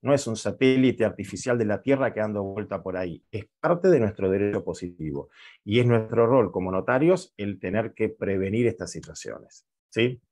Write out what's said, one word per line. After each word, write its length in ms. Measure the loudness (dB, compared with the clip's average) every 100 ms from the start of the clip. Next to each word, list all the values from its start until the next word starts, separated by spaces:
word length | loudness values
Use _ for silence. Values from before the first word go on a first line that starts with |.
no 120 | 2
es 140 | 0 0
un 80 | -4
satélite 680 | -4 2 4 6 4 4 0
artificial 520 | -2 -10 -8 -2 0
de 80 | 0
la 160 | -2
Tierra 320 | 0 0 0
que 60 | -2
dando 240 | -4 -2
vuelta 400 | -4 -6 -6 -6
por 140 | -6 -6
ahí, 260 | -6 -8 _
es 140 | -12 -12 _
parte 280 | -2 2 4
de 120 | 4
nuestro 280 | 4 0 0
derecho 360 | 2 0 -2 -6
positivo, 640 | -8 -10 -10 -8 -8 -10 _ -20 _
y 160 | -2 2
es 60 | 4
nuestro 420 | 2 2 2 4
rol 240 | 4 4
como 200 | 0 -2
notarios 640 | -2 0 2 4 2 -2 _
el 200 | -8 -6
tener 360 | -4 -4 -4
que 160 | -2 -4
prevenir 580 | -2 -4 -2 -2 0 0
estas 240 | -2 -10
situaciones, 760 | -12 -14 -16 -14 -14 -16 -20 _ _ _
¿sí? 300 | 0 0 -2 _